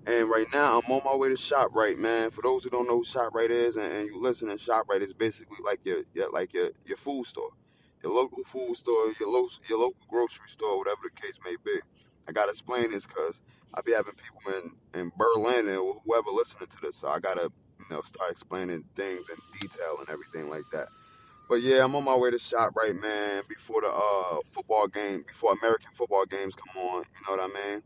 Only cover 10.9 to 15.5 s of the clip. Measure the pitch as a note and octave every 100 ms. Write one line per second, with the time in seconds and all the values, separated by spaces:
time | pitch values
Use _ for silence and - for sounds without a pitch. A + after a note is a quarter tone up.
10.9 | G#2 - - G#2 - F#2 F2+ G#2 F#2+ -
11.9 | _ _ _ - F#2 G2+ G#2+ - B2 A#2
12.9 | G2+ - F#2+ D#2+ - _ _ _ - -
13.9 | A2+ G2+ - - - G2 F#2+ E2+ E2 _
14.9 | F2 F2 F2 A2 A2+ A2+